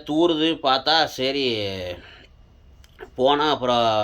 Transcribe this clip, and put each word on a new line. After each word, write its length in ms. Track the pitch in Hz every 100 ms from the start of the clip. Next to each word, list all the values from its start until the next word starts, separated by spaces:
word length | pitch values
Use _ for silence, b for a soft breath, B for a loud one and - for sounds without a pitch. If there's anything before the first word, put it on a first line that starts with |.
தூறுது 460 | - 156 170 156 160 156
பார்த்தா, 420 | 139 131 147 160
சரி 400 | 147 - 131 139 127 110 101 95 90 87 B B B - - - - - - - -
போனா 360 | - 131 147 151
அப்புறம் 340 | 135 123 120 113 107